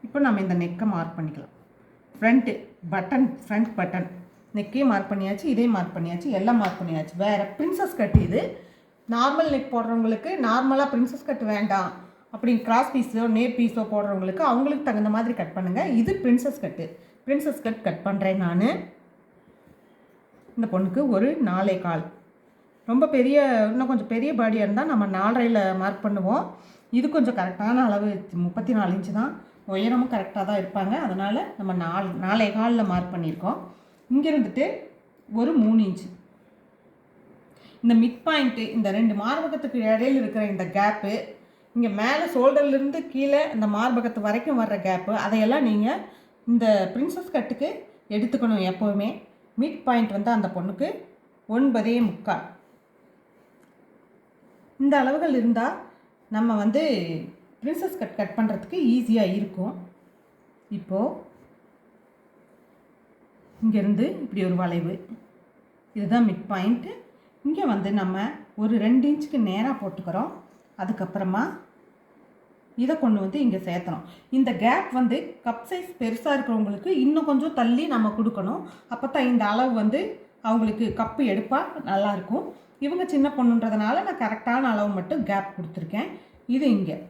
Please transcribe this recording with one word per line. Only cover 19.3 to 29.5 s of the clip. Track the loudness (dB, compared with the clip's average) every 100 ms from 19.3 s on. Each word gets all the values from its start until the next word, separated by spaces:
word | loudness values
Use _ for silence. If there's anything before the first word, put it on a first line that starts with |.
| _ -20 _ -20 -20 _ _ _ _ _ _ -10
இந்த | -6 -2
பொண்ணுக்கு | 0 0 0 2
ஒரு | 2 2 0 0
நாலே | 0 0 0
கால். | -2 -4 -6 -16 _ _ _ _ _ _ 0
ரொம்ப | 2 4
பெரிய, | 4 4 4 4 4 2
இன்னும் | 0 0
கொஞ்சம் | 0 0
பெரிய | -2 0 0
பாடியா | 2 2
இருந்தா | 0 0 2
நம்ம | 0 0 0
நாலரையில | 2 2 2 2 2 0
மார்க் | -2 -2
பண்ணுவோம். | -2 0 2 0 -2 -12 -20 -20 _ 0
இது | 2
கொஞ்சம் | 2 2 0
கரெக்டான | -4 -2 0 2 4
அளவு, | 2 0 -4 -6 -4
முப்பத்தி | -2 -2 -2 0
நாலு | 2 -2
இன்ச்சு | -2 -2
தான். | -4 -6 -20